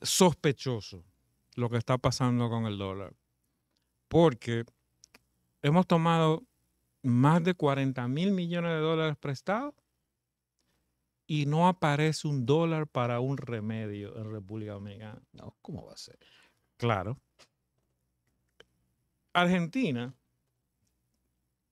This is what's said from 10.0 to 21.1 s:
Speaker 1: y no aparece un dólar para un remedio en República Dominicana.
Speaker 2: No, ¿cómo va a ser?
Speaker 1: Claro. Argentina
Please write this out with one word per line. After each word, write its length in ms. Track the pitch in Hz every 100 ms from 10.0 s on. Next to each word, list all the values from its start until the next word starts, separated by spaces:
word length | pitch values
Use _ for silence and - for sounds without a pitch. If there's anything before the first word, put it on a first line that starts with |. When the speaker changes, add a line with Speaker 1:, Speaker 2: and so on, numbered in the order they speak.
| _ _ _ _ _ _ _ _ _ _ _ _ -
Speaker 1:
y 200 | 151 143
no 240 | 156 175
aparece 580 | 180 156 143 156 151 156
un 180 | 143 120
dólar 420 | 151 165 160 151
para 340 | 135 120 120
un 160 | 131 135
remedio 800 | 120 117 107 110 107 104 101 -
en 120 | 107
República 440 | 110 95 110 107
Dominicana. 480 | 101 101 101 107 107 _
Speaker 2:
No, 240 | - - -
¿cómo 240 | - 151 53
va 80 |
a 40 | -
ser? 220 | - - _ _ _ _ _ -
Speaker 1:
Claro. 420 | 117 104 92 139 _ _ _ _ _ _ _ _ _ _ _ _ _ _ _ _ _ _ _ _ _
Argentina 800 | 175 180 180 165 262 220 120 123 - _ _ _ _ _ _ _ _ _